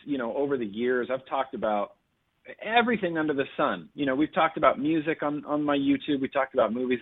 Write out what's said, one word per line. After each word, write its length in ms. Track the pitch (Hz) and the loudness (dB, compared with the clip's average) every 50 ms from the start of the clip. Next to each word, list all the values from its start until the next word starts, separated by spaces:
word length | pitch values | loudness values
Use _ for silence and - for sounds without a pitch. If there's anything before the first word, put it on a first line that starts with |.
| - | -6
you 140 | 143 143 131 | -4 -4 -2
know, 160 | 120 113 104 | -2 -2 0
over 220 | 131 143 143 143 | 0 0 0 0
the 80 | 127 117 | -2 -2
years, 420 | 101 98 110 120 123 127 123 117 117 | -4 -4 -2 0 2 2 2 0 -2
I've 140 | 127 131 - | -4 -6 -4
talked 300 | - 151 135 131 - - | -4 -2 -2 -2 -2 -4
about 380 | 110 107 107 107 104 101 - - _ _ _ _ _ _ _ _ _ _ - - - | -2 0 0 2 0 0 -4 -6 _ _ _ _ _ _ _ _ _ _ -18 -16 -10
everything 560 | - 202 226 240 226 240 233 - 185 170 165 | -6 0 2 2 4 4 2 0 0 -2 0
under 160 | 160 156 156 143 | 0 0 0 0
the 120 | 139 135 - - | 0 -2 -2 -2
sun. 320 | - 151 131 101 87 80 - _ | 0 0 0 0 -2 -6 -12 _
You 120 | 143 147 | -2 0
know, 100 | 135 131 | 0 2
we've 180 | 139 156 151 - | 2 0 0 2
talked 220 | 185 160 156 - | 2 2 2 2
about 220 | 170 147 131 - 117 | 2 2 2 2 2
music 420 | 135 151 165 160 147 160 151 - | 0 0 0 0 0 -2 -4 -2
on, 220 | 156 147 147 147 - | -2 -4 -4 -4 -4
on 180 | - 147 147 147 | -4 -2 -2 0
my 140 | 147 143 | 0 0
YouTube. 440 | 143 139 139 139 131 - - 147 131 | 2 2 2 2 0 0 -2 -2 0
We 80 | 135 127 | -2 -2
talked 240 | - 139 135 - - | 0 -2 -2 2 2
about 180 | 127 113 104 110 | 2 2 2 2
movies 260 | 123 127 123 123 120 | -2 0 0 0 0